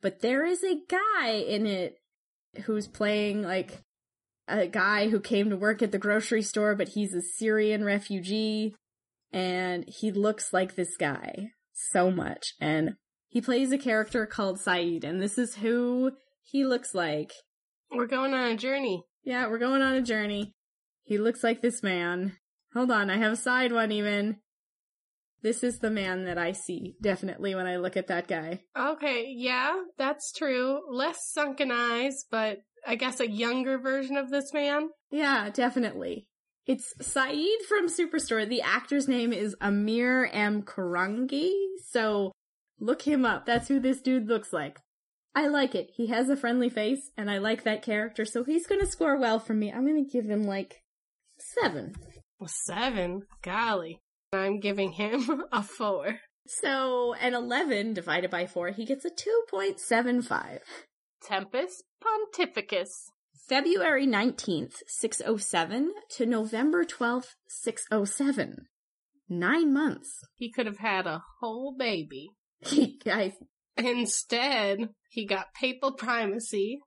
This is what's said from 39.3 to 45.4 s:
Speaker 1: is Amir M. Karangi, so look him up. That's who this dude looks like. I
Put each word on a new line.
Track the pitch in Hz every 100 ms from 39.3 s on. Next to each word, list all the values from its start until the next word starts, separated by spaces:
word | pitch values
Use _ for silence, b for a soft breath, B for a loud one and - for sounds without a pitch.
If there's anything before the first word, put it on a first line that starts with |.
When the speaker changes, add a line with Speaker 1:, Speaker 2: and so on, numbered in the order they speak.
Speaker 1:
is | 233 208 196
Amir | 202 202 208 226 247 254 254
M. | - 208 208
Karangi, | 202 - 185 175 185 214 262 277 339 392 392 381 -
so | 247 226 208 196 - _ _ _ _
look | 214 311
him | - 294
up. | 247 185
That's | - 233 -
who | 277
this | 254 262
dude | - 254 214
looks | 226 214
like. | 170 147 - _ _ _ _ _
I | 285